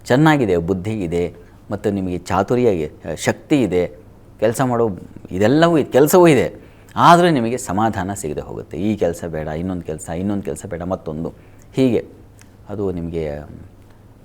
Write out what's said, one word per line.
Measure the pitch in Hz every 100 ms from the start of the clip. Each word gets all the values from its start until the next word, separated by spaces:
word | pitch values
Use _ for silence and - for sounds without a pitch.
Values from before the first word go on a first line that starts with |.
ಚೆನ್ನಾಗಿದೆ, | - 123 156 147 110 87
ಬುದ್ಧಿ | 85 95 95 110
ಇದೆ | 85 85 87 - - - -
ಮತ್ತು | 104 110
ನಿಮಗೆ | 101 92 87
ಚಾತುರ್ಯ | - 92 98 123 120
ಇದೆ, | 90 76 - 87 78
ಶಕ್ತಿ | - 110 - 151
ಇದೆ, | 107 90 87 - - - - -
ಕೆಲಸ | 110 117
ಮಾಡೋ | 131 117 113 87 - - -
ಇದೆಲ್ಲವೂ | 92 107 147 170 165
ಇದೆ, | 117
ಕೆಲಸವೂ | 123 147 190 170
ಇದೆ, | 131 82 - - - - -
ಆದರೂ | 135 170 175
ನಿಮಗೆ | 147 113 120
ಸಮಾಧಾನ | - 92 110 104 92
ಸಿಗದೆ | 101 78 71
ಹೋಗುತ್ತೆ. | - 53 - 73
ಈ | 104 104
ಕೆಲಸ | 87 82
ಬೇಡ, | 87 80 78
ಇನ್ನೊಂದು | 78 92 90
ಕೆಲಸ, | 80 78 -
ಇನ್ನೊಂದು | 82 98 101
ಕೆಲಸ | 90 73 98
ಬೇಡ, | 85
ಮತ್ತೊಂದು, | 87 95 - 78 80 - - - -
ಹೀಗೆ | - 131 107 - - - - - - -
ಅದು | 104 98
ನಿಮಗೆ | 90 85 82 78 73 73 80 - - - - - -